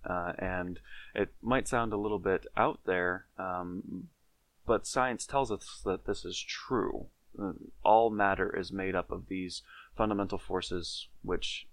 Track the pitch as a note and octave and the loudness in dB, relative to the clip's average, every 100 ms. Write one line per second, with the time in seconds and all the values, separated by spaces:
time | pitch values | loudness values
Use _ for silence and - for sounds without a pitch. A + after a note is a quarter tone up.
0 | - F2+ F2 - F#2 F#2 F2+ F#2 - - | -4 -4 -2 -4 -2 -2 -4 -6 -10 -16
1 | - - G2 - A2+ C3 - B2+ A#2 G#2 | -8 -2 -2 -2 2 2 2 0 2 0
2 | G#2 G#2 F2+ F#2 - - B2 - - F#2 | 0 0 2 2 0 2 2 2 0 2
3 | F2+ F#2 - - F#2 F2+ F2+ F2+ - F#2 | 2 0 -6 -8 -4 -4 -4 -6 -8 -10
4 | - _ _ _ _ _ - A2 - - | -12 _ _ _ _ _ 2 2 2 0
5 | B2+ A#2 - C#3 C3 G#2 - - F#2+ F#2 | 0 -2 -2 0 0 -2 -6 -6 -2 -2
6 | - G2+ F2 F2+ - - - B2 - - | 0 -4 -4 -6 -6 -8 -2 0 0 -2
7 | - _ _ - G2+ - - - - A2 | -8 _ _ -6 -6 -6 -12 2 8 8
8 | A2+ G#2+ G2+ F#2+ F#2 - F2 G2 F#2+ F#2 | 8 4 4 4 2 0 -4 -4 0 0
9 | F2+ F#2 - F#2+ F2+ - - - - - | -2 -6 -6 -6 -6 -8 -14 -20 -20 -2
10 | G#2+ G#2 G2+ G2 - F#2 - F2+ F2 - | 0 2 0 -2 -2 -2 -2 -4 -4 -8
11 | - - - F2+ - - - | -12 -12 -2 -2 0 -6 -10